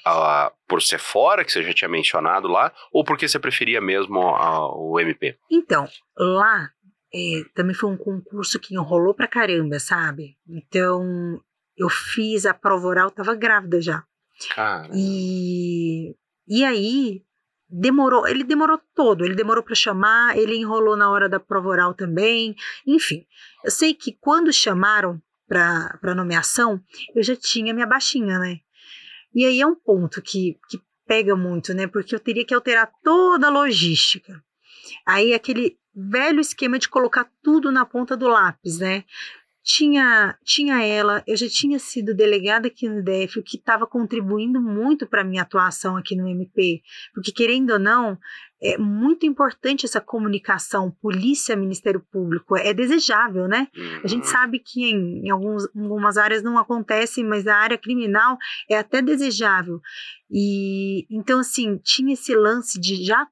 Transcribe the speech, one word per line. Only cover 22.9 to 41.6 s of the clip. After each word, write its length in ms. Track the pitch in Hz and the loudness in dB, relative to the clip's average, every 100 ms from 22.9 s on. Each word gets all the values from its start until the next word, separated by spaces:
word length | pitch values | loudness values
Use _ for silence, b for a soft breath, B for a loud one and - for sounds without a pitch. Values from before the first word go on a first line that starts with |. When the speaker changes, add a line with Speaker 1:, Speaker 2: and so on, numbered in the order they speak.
| 311 - 160 - B B B - | 2 2 -6 -10 B B B -6
Speaker 2:
Eu 60 | |
sei 240 | - 320 302 | 0 0 0
que 200 | - - | -8 -4
quando 320 | - 320 320 | 0 2 4
chamaram 640 | 277 226 185 196 214 190 170 - _ _ | 2 2 2 2 2 0 -4 -12 _ _
pra, 500 | 185 175 170 165 - | 2 2 0 -4 -6
pra 120 | - | -4
nomeação, 680 | 180 180 165 - - 233 196 - B B 233 | -2 0 -2 0 0 0 0 -8 B B -2
eu 80 | |
já 100 | 208 | 0
tinha 400 | 254 - 233 220 | 0 -2 -2 -2
minha 140 | 226 233 | -2 0
baixinha, 500 | 262 - 269 208 185 | 0 0 -2 0 -2
né? 200 | 180 175 _ B B B B B B | -4 -8 _ B B B B B B
E 120 | 240 254 | 0 2
aí 160 | 254 | 4
é 40 | 294 | 2
um 100 | 339 | 0
ponto 460 | - 190 170 - | 2 2 2 -6
que, 360 | - 190 180 160 _ | -8 -4 -4 -4 _
que 80 | 190 - _ - | -16 -16 _ -2
pega 300 | 220 202 190 | 0 2 0
muito, 360 | 180 175 - | 0 -4 -6
né? 140 | 185 190 | -6 -4
Porque 260 | 208 - | -4 -4
eu 60 | 220 | -6
teria 240 | - 226 240 | -4 -4 -2
que 80 | |
alterar 380 | 247 254 233 220 _ | -2 2 0 0 _
toda 460 | 320 339 370 349 294 | 2 4 4 4 4
a 20 | |
logística. 920 | 285 285 196 170 156 - 220 - 170 _ _ B B B B - | 2 2 2 0 0 0 -2 -8 -20 _ _ B B B B -2
Aí 280 | 196 226 | 2 2
aquele 440 | 226 - 233 247 - _ 196 | 2 -2 -2 -2 -4 _ -14
velho 460 | 196 240 294 302 | -4 0 2 2
esquema 360 | 302 - 254 254 | 0 -2 -2 -2
de 120 | - | 0
colocar 400 | - 254 269 240 _ | 0 2 0 -2 _
tudo 300 | 302 311 277 | 2 4 4
na 140 | 262 - | 0 0
ponta 320 | 247 247 254 | -2 -4 0
do 100 | 254 | 2
lápis, 520 | 226 185 165 180 165 | 4 4 0 -8 -4
né? 260 | 185 196 - B B B B _ - | -2 -4 -6 B B B B _ -4
Tinha, 680 | - 294 285 254 226 202 - - | 2 4 4 6 6 4 0 -2
tinha 360 | - 285 254 | 0 2 2
ela, 400 | 214 208 208 208 - | 2 2 2 0 -2
eu 80 | 214 | -2
já 140 | 240 | -2
tinha 280 | - | -2